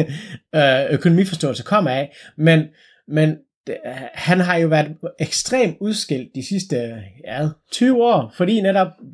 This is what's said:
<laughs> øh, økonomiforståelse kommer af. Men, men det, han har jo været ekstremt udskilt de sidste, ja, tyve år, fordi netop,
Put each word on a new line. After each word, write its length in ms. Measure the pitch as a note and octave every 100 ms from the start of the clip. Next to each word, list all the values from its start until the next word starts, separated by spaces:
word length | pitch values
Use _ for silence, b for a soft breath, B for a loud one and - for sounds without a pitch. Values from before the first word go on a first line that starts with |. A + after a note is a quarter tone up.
| D#3+
<laughs> 420 | D3+ G#3+ E3 _ D#3+
øh, 300 | C#3+ C3 C#3
økonomiforståelse 720 | C#3+ F3 E3+ F#3+ - C#3+ A#2
kommer 280 | - G#3 D#3+
af. 240 | C3 C#3+ B B B
Men, 300 | D#3 D#3+ D#3 b b b b
men 280 | D3+ D#3 D3+ _ _ -
det, 100 | - A#2+ C3 B2
han 260 | - - F#3
har 180 | F3+ E3+
jo 100 | E3
været 280 | D#3 D3 D#3+ - -
ekstremt 580 | D3+ - - C4 G#3+ -
udskilt 560 | G#3 G#3 - C3+ B2+ C3+
de 120 | A#2+
sidste, 560 | G3 F#3+ C3 A#2 A2+ G2 G2+ F#2
ja, 220 | B2 D3+ - _
tyve 320 | - B3 B3
år, 300 | A#3+ F#3+ A2+ -
fordi 240 | F3+ A3+
netop, 260 | F#3+ F#3+ F3+ - C3+